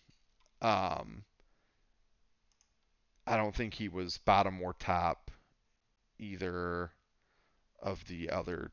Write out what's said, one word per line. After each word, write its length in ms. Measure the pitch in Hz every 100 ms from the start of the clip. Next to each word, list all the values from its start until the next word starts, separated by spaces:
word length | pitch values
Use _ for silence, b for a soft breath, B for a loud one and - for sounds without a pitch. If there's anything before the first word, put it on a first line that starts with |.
| b _ _ _ _ -
um, 600 | - 113 92 - - 55 101 _ _ _ _ _ _ _ _ _ _ _ _ _ _ _ _ _ _ _ -
I 100 | 117
don't 180 | 107
think 200 | 104 113
he 140 | - 104
was 300 | 90 90 -
bottom 440 | - 98 98 92
or 120 | 90 -
top 520 | - 87 85 - - - _ _ _ _ _ _ _ -
either 760 | 104 95 92 90 87 87 87 - _ _ _ _ _ _ _ _
of 240 | 98 92 -
the 240 | 87 82
other 400 | 92 85 85 -